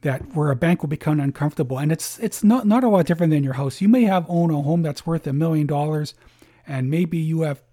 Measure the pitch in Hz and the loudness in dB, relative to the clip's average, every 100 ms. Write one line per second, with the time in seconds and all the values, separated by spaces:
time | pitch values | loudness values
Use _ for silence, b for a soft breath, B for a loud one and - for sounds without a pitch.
0 | 147 131 - 156 147 131 165 175 151 151 | -4 -6 -6 -2 -2 0 2 0 -2 -4
1 | - 151 139 135 147 - 135 131 151 160 | -2 0 0 -2 -4 -2 -4 -2 -2 -2
2 | - - 226 - 208 247 214 226 254 196 | -6 -6 -6 0 2 4 4 2 4 2
3 | 165 170 170 156 139 127 139 - 196 254 | 2 2 2 2 0 -2 -4 0 4 4
4 | 226 190 165 170 170 151 143 170 160 143 | 4 2 0 0 2 0 0 0 0 -4
5 | - 165 147 139 165 160 143 147 151 156 | -4 -4 -2 -2 0 0 0 -2 -2 -2
6 | 147 - b b b b - 135 131 156 | -4 -10 b b b b -10 -6 -2 0
7 | 175 165 156 160 160 139 _ | 0 -2 -2 -2 -2 -6 _